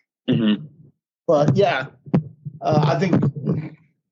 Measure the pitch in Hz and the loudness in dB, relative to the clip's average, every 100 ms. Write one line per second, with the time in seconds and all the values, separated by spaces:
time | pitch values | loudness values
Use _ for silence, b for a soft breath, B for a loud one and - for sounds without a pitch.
0 | _ _ - 117 107 104 151 - - _ | _ _ -2 0 2 -2 -4 -20 -20 _
1 | _ _ - 151 151 - 190 139 131 - | _ _ 0 2 4 4 2 0 -6 -14
2 | - 170 - - - - 170 151 151 - | -4 -2 -2 -10 -16 -8 -2 2 2 0
3 | 185 165 139 135 - - - - _ _ | 0 0 0 -2 -4 -6 -8 -16 _ _
4 | _ | _